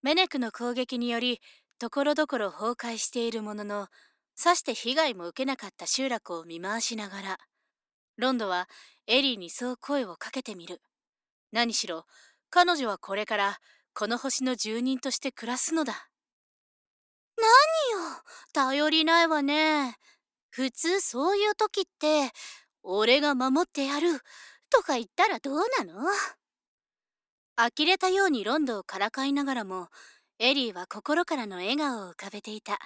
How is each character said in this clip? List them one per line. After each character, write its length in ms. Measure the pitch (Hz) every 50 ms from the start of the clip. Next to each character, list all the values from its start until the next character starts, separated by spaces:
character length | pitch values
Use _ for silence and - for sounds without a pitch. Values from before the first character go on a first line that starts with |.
メ 140 | - 262 311
ネ 140 | 349 370 -
ク 100 | - 277
の 120 | 247 220 -
攻 200 | - 233 240 240
撃 240 | 247 254 - 262 240
に 120 | 240 240
よ 100 | 233 233
り、 220 | 240 247 240 - _ - - _ _ _ _ _
と 120 | 247 233
こ 160 | - 277 277
ろ 100 | 294 294
ど 100 | 302 311
こ 120 | - - 240
ろ 140 | 214 190
崩 200 | - - 214 226
壊 260 | 240 - - 240 226 220
し 120 | - -
て 180 | - 240 233 233
い 40 |
る 100 | 220 226
も 120 | 214 208 208
の 120 | 208 208
の、 240 | 208 208 208 202 - _ - - _ _ _ _ _ _
さ 200 | - - 349 403
し 60 | - -
て 100 | - 247
被 220 | - - 226 262
害 180 | 302 320 285 233
も 140 | 185 170 170
受 160 | - - 262
け 20 |
な 120 | 262 269 -
か 100 | - 196
っ 40 |
た 140 | _ _ 180
集 220 | - - - 262 269
落 280 | 247 214 _ - 175
を 100 | 165 165
見 160 | 170 165 165
回 200 | 175 190 208 233
し 140 | 226 - 233
な 140 | 220 208 196
が 120 | 185 196
ら、 180 | 190 196 190 - - _ _ _ _ _ _ _ _ _ _ _ _ _ _
ロ 160 | - 233 262
ン 60 | 262 240
ド 100 | 220 196
は 220 | 180 180 180 _ - - - - _ _ _ -
エ 140 | 220 262
リ 120 | 269 262 247
ー 40 | 202
に 120 | 175 170
そ 220 | - - 240 247
う 60 | 254 -
声 280 | - - 285 285 247
を 100 | 190 170
か 160 | - - -
け 100 | - 269
て 140 | 254 - 208
み 100 | 180 170 170
る。 140 | 180 - _ _ _ _ _ _ _ _ _ _ _ _ _ _
何 220 | - 220 240 233 220
し 120 | - -
ろ、 200 | - 170 160 - _ _ - - - _ _ _ _
彼 280 | - 359 359 349 349 302
女 100 | 269 220
は 100 | 202 -
こ 160 | - - 196
れ 120 | 202 214
か 100 | - 220
ら 240 | 208 202 196 196 - _ _ _ _ _ _ _
こ 140 | - 214 208
の 100 | 233 247
星 280 | 254 269 247 - 262
の 100 | 254 254
住 240 | - - 214 220 233
人 200 | 247 262 269 247
と 120 | - 277
し 80 | 254 -
て 140 | - 277 -
暮 180 | - - 240
ら 60 | 247 254
す 160 | - - 320
の 100 | 320 302
だ。 260 | 262 214 - - _ _ _ _ _ _ _ _ _ _ _ _ _ _ _ _ _ _ _ _ _ _ _ _ _ _ -
「何 680 | 453 440 466 523 587 622 659 640 605 508 453 381 330 311 269
よ、 100 | - - - - - - _ _
頼 360 | 294 269 262 269 285 294 311
り 160 | 311 320 320
な 160 | 311 330 339
い 60 | 339 330
わ 140 | 320 302
ね。 560 | 277 277 294 302 311 311 302 294 277 254 233 _ _ _ _ _ _ _ _ _ _ _
普 220 | - - 262 262
通 300 | - - - 330 359 403
そ 320 | 370 - - 240 277 349 403
う 40 | 403
い 120 | 403 427
う 60 | 415
時 260 | - 440 415 - -
っ 40 | 359
て、 460 | _ _ _ - 302 311 302 277 247 - - - - - - _ _ _ _ _
俺 360 | 190 185 202 214 226 247 294
が 160 | 294 294 285
守 300 | 247 254 262 262 302 359 -
っ 20 |
て 160 | _ 285 277
や 140 | 269 285 294
る 220 | 320 349 330 254 - - - - - - - _ _ _
と 120 | - 494
か 120 | - - 285
言 100 | 240 233
っ 20 | - _
た 140 | - 370 440
ら 120 | 359 226
ど 140 | - 277 269
う 40 | 302 381 480 523 480
な 60 | 254
の？」 240 | 175 160 190 247 349 403 415 415 - - _ _ _ _ _ _ _ _ _ _ _ _ _ _ _ _ _ _ _ _ _ _ _ _
呆 280 | - 233 240 _ - 302
れ 140 | 330 381 381
た 100 | - 370
よ 180 | 370 392 392
う 40 | 381
に 160 | 294 233 196
ロ 120 | 208 247 320
ン 60 | -
ド 160 | 175 233 202
を 40 | 185
か 160 | - - 190
ら 120 | 202 220
か 140 | - 269 269
い 80 | 277 277
な 100 | 285 285
が 100 | 269 269
ら 100 | 247 214
も、 240 | 190 185 185 180 - _ - - - - _ _ _ _ _
エ 160 | 220 247 285
リ 180 | 285 254 233
ー 20 | 190
は 140 | 180 180 _
心 380 | - 208 - - 294 330 349
か 100 | - 330
ら 100 | 269 233
の 120 | 208 190 180
笑 180 | 180 202 254
顔 320 | 294 302 285 254 220 196 180
を 40 | 175
浮 20 |
か 140 | - - 196
べ 120 | - 202
て 100 | - 220
い 100 | 214 214
た。 180 | _ - 208 - -